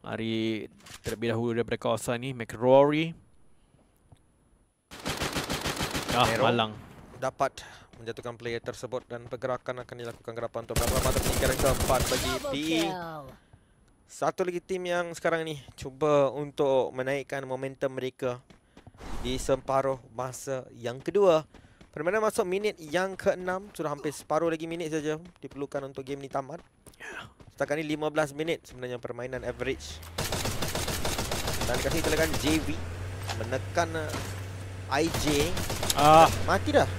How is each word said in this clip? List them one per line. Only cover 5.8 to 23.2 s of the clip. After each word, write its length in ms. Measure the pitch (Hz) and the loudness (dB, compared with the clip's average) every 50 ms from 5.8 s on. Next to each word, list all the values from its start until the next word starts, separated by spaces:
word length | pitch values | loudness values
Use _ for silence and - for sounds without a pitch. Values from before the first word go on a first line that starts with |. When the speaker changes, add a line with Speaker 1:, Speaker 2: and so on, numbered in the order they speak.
| - - - - - - - | -4 -2 -4 -4 -2 0 2
Speaker 1:
Ah, 80 | 120 123 110 | 4 4 4
Speaker 2:
Nero 160 | 113 113 127 | 4 4 4
Speaker 1:
malang. 240 | 113 120 117 110 107 107 110 - - - - - - - - | 4 4 2 0 0 -4 -12 -16 -18 -20 -20 -20 -20 -12 -6
Speaker 2:
dapat 480 | 131 131 - - 139 131 - - - - - - - - - - | -6 -6 -2 -2 -2 -2 -2 -8 -16 -16 -18 -20 -20 -20 -20 -14
menjatuhkan 400 | 113 110 113 - - 120 120 110 | -12 -10 -10 -8 -10 -10 -10 -8
player 240 | 117 120 117 117 | -6 -6 -6 -6
tersebut 400 | - - 117 - - 117 120 123 - - | -6 -8 -10 -8 -10 -8 -8 -8 -8 -8
dan 160 | 117 120 120 | -12 -12 -10
pergerakan 560 | 117 131 117 - 127 127 123 _ - 123 123 | -10 -10 -6 -2 -4 -4 -4 _ -8 -8 -8
akan 140 | 120 - 120 120 | -10 -12 -12 -12
dilakukan 400 | 120 117 113 - - - 113 117 | -10 -12 -12 -12 -14 -12 -8 -8
gerapan 320 | 117 113 - 117 117 - | -8 -6 -6 -8 -8 -2
untuk 80 | 117 113 | 0 0
berapa 240 | 120 120 123 - | 2 2 2 2
mata 160 | - 131 - - | 2 2 2 2
penyingkiran 380 | - - - - 135 131 131 - | 0 0 0 2 2 2 2 4
keempat 420 | - 139 127 123 - - 135 123 123 | 4 2 4 4 2 2 2 2 2
bagi 240 | - 131 127 123 131 | 2 0 0 0 0
Speaker 3:
Double 200 | 131 127 - - - | -2 -2 -4 -4 -4
Speaker 2:
P 0 | |
E. 80 | 143 | -2
Speaker 3:
kill. 640 | 151 160 165 160 165 165 185 180 170 165 160 151 139 131 - - _ _ - - _ _ _ _ _ _ _ _ _ _ | -2 0 0 2 0 0 -2 -6 -8 -8 -10 -12 -14 -16 -20 -20 _ _ -20 -20 _ _ _ _ _ _ _ _ _ _
Speaker 2:
Satu 320 | - - 139 151 - - 185 | -6 0 0 0 2 0 -2
lagi 160 | 180 175 175 | -2 -2 -6
tim 240 | - - 190 180 180 | -6 -4 -6 -4 -2
yang 240 | 175 175 175 175 170 165 | 0 0 0 0 -2 -6
sekarang 240 | - - 170 165 165 | -2 0 0 0 0
ni 160 | 160 160 156 139 123 - | -2 -4 -8 -8 -10 -16
cuba 560 | - - - 139 131 135 151 151 147 143 139 131 113 | -16 -12 -12 -12 -4 0 4 6 6 6 6 4 2
untuk 560 | 143 147 143 139 - 147 135 135 131 117 73 | -2 -6 -6 0 2 4 4 6 4 4 2
menaikkan 560 | - 127 127 131 139 139 131 - 139 135 135 131 | -2 -4 -2 -2 -2 -4 -4 -6 -6 -6 -4 -6
momentum 400 | 131 131 135 135 135 _ 143 135 | -6 -4 -4 -6 -4 _ -4 -4
mereka 560 | 131 131 127 131 - - 135 123 123 123 _ _ - - _ _ _ - - - - - - - - - - | -2 -4 -6 -6 -6 -2 -2 -2 -2 -4 _ _ -20 -20 _ _ _ -20 -20 -20 -20 -16 -10 -6 -6 -4 -2
di 160 | 123 131 123 | -2 -2 -2
separuh 560 | - - 139 131 131 - 135 135 135 135 135 127 120 - | 2 0 0 0 0 0 2 2 2 2 -2 -4 -8 -14
masa 560 | 113 117 127 131 123 - - 139 135 131 120 110 113 | -8 -8 -8 -8 -8 -10 -8 -6 -6 -6 -8 -12 -16
yang 240 | 120 117 120 123 135 | -8 -8 -8 -8 -6
kedua. 480 | - - 165 202 202 185 160 156 147 - - - - - - _ - _ - | -8 0 2 6 8 8 6 6 2 -2 -20 -20 -20 -20 -20 _ -20 _ -10
Permainan 240 | 151 151 175 202 220 | -4 -2 0 0 2
masuk 240 | 214 214 - - 208 | 0 0 0 0 -2
minit 320 | 180 180 196 208 214 - | 0 -2 0 -2 -2 -4
yang 400 | - 160 151 147 175 185 196 185 | -4 -10 -2 -2 0 0 0 -4
keenam, 560 | - | 0